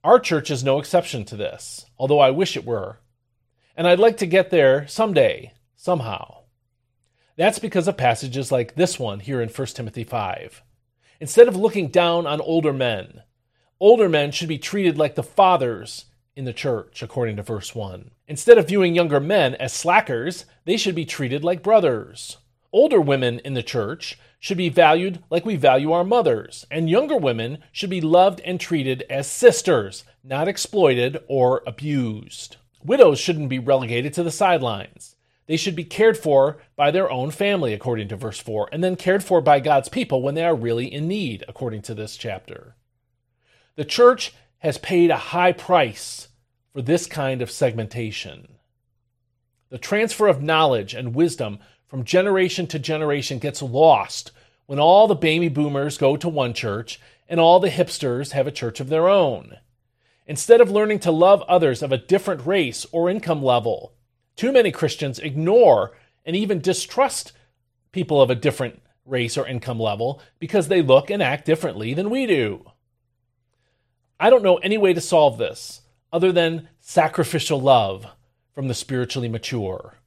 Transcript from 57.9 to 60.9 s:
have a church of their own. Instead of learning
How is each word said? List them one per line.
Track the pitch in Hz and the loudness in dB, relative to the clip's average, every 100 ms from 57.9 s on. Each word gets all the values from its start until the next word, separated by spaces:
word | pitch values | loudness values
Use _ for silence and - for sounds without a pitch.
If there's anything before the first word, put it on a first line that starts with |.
| - 139 123 139 | -2 -4 -4 -4
have | 139 135 | -4 -4
a | |
church | 143 117 - | -4 -8 -8
of | 135 | -4
their | 160 175 | 0 4
own. | 196 151 101 57 - _ _ _ _ _ _ | 4 2 -2 -12 -20 _ _ _ _ _ _
Instead | - 151 - 233 | -12 -10 4 6
of | 214 | 6
learning | 202 214 | 2 0